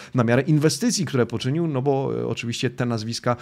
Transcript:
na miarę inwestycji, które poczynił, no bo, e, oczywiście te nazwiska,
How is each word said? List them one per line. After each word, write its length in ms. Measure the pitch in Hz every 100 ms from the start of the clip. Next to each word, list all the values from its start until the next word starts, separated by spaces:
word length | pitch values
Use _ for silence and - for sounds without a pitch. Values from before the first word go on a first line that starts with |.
| -
na 100 | 131
miarę 180 | 113 123
inwestycji, 640 | 143 151 151 - 240 - 143
które 200 | 127 113
poczynił, 420 | 113 127 156 165
no 140 | 131
bo, 300 | 143 135 127 117
e, 60 | 117
oczywiście 420 | 117 117 113 123
te 160 | 123 120
nazwiska, 500 | 113 107 113 123 120